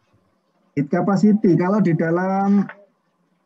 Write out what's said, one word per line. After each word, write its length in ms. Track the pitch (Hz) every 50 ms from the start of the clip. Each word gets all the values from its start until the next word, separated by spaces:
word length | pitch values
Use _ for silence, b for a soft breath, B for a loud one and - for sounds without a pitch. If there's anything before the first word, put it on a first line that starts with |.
| _ _ _ _ _ _ _ _ _ _ _ _ _ _ _
Heat 120 | 143 147 151
capacity. 640 | - 175 170 185 196 170 202 208 202 208 - 196 165
Kalau 240 | 151 175 185 202 220
di 160 | 185 175 160
dalam 720 | - 170 165 165 175 180 190 190 196 196 196 202 202 190 - - - - _ _ _ _ _ _ _ _ _ _ _ _